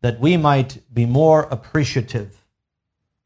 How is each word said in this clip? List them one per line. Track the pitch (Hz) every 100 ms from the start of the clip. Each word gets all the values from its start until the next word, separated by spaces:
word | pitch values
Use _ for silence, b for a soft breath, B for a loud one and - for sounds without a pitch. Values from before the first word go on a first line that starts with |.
that | 123 113
we | 139 175
might | 147 139 131 - _
be | 120 117
more | 131 160 156 151
appreciative, | 120 - 156 143 - - 120 101 - _ _ _ _ _ _ _ _